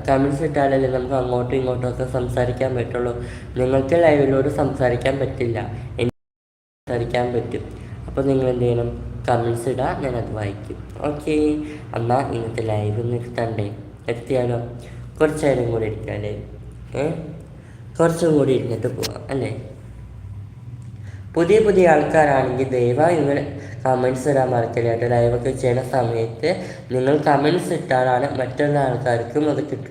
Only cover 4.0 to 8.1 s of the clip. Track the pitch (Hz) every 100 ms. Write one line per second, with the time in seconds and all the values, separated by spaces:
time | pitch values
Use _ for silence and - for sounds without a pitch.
4 | 165 147 135 135 139 147 135 - 127 120
5 | 135 139 127 - 120 110 104 107 - -
6 | 120 - _ _ _ _ _ _ - 120
7 | 117 123 123 123 - - - - - -
8 | -